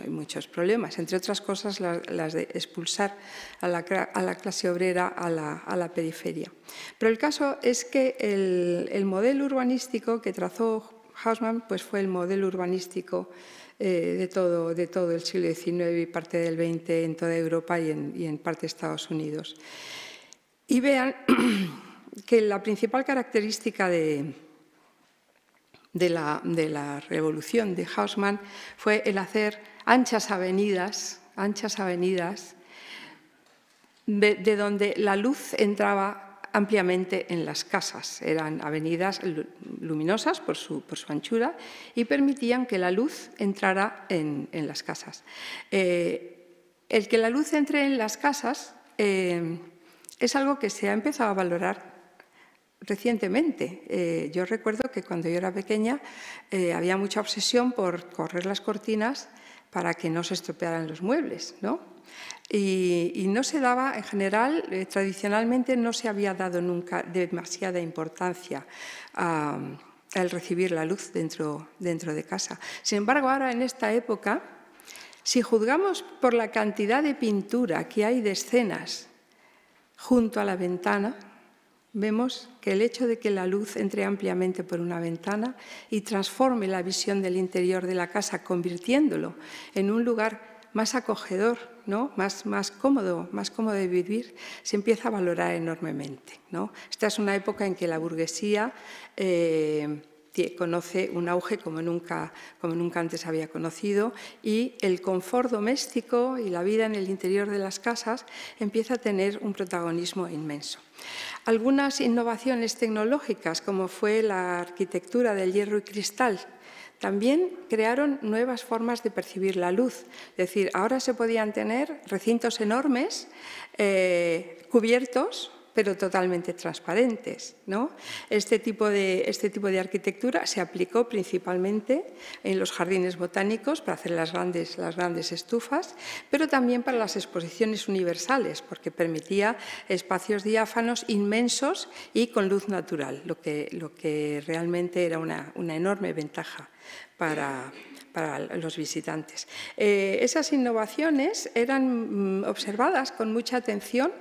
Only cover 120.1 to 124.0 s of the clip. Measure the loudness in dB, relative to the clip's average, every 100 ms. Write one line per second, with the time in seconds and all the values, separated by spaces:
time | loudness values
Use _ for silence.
120.1 | -18 -12 -2 0 2 2 2 2 2 0
121.1 | 0 2 2 2 0 0 0 -2 -6 -6
122.1 | -2 2 2 2 0 2 2 4 2 0
123.1 | -4 -10 -16 -16 -14 -14 0 4 6